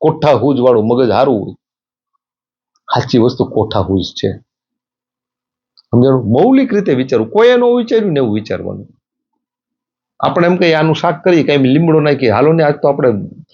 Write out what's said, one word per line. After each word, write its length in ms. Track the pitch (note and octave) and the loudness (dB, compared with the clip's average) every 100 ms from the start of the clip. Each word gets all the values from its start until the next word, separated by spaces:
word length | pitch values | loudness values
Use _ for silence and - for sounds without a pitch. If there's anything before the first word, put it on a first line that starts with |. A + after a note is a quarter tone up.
કોઠા 300 | D#3 D#3+ D3 | -4 0 0
હૂજ 280 | A#2+ C3+ B2+ | 0 0 0
વાળું 280 | B2+ A#2+ A2 | 2 2 2
મગજ 220 | B2 B2 | 0 0
હારું 340 | G2+ C#3 A2 | 0 0 -2
હોય. 100 | - - _ _ _ _ _ _ _ _ _ _ _ | -6 -14 _ _ _ _ _ _ _ _ _ _ _
સાચી 440 | _ - - - B2 | _ -6 -4 0 2
વસ્તુ 280 | A#2+ B2+ - | 2 0 -4
કોઠા 340 | A2+ - G#2+ | -4 -2 -4
હૂજ 240 | F#2 F#2+ F2 | -2 -4 -4
છે. 260 | - G2+ F#2 _ _ _ _ _ _ _ _ _ _ _ _ _ _ | -6 -6 -8 _ _ _ _ _ _ _ _ _ _ _ _ _ _
સમજાણું? 500 | _ A#2+ C3 C3+ G#2 | _ 2 2 2 0
મૌલિક 480 | A#2+ A3+ C4+ C4 | 2 4 2 0
રીતે 200 | G3+ F#3+ | -2 -2
વિચારવું. 360 | B2+ C3 A#2 A2 | -2 -2 -2 -2
કોઈએ 260 | G#3 A#3+ B3 | 2 2 4
ન 80 | |
વિચાર્યું 500 | A#3+ B3 A#3 A3+ G#3 | 2 0 0 -2 0
ને 60 | C#3+ | -2
એવું 140 | A#2+ G#2+ | -2 -4
વિચારવાનું. 520 | G#2 F2+ F#2 G2 G2+ _ _ _ _ _ _ _ _ _ _ _ _ - | -6 -10 -10 -14 -16 _ _ _ _ _ _ _ _ _ _ _ _ -6
આપણે 280 | C3 F3 E3+ | -2 0 0
એમ 80 | F3+ | 2
કહીએ, 180 | E3+ | 2
"આનું 220 | D#3 D#3+ D#3+ | 2 0 0
શાક 280 | F3 D#3+ | -2 -2
કરીએ, 200 | F#3 E3+ | 0 0
કાંઈ 140 | C#3+ C#3+ | 2 2
લીમડો 420 | C3 D3 E3+ D#3+ | 2 2 2 2
નાખીએ, 300 | D3 B2+ B2 | 2 0 0
હાલો 240 | G#2 D3 | 2 2
ને 100 | E3 | 2
આજ 100 | D3 | 0
તો 140 | D3 D3 | 0 -2
આપણે 220 | C#3 C3 G2+ - - - | 0 0 -2 -6 -16 -20